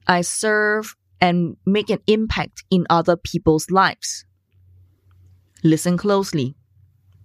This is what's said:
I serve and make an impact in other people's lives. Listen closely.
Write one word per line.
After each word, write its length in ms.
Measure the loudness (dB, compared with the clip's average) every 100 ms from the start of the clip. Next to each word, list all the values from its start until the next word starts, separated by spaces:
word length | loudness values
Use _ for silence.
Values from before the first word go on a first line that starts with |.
| 0
I 140 | 0
serve 720 | 0 -4 0 0 2 -2 -4 -16 _ -2
and 380 | 0 2 -2 -4 -2
make 240 | 0 0
an 100 | -4 0
impact 560 | 0 0 -4 -8 -10 -2
in 160 | 0 2
other 280 | 0 2 0
people's 520 | -2 -2 0 0 2
lives. 540 | 2 2 -2 -10 -12 -16 _ _ _ _ _ _ _ _ _ _ _ _ _
Listen 340 | 2 2 0 -2
closely. 580 | 0 0 0 -4 -4 -8 _ _ _ _ _ _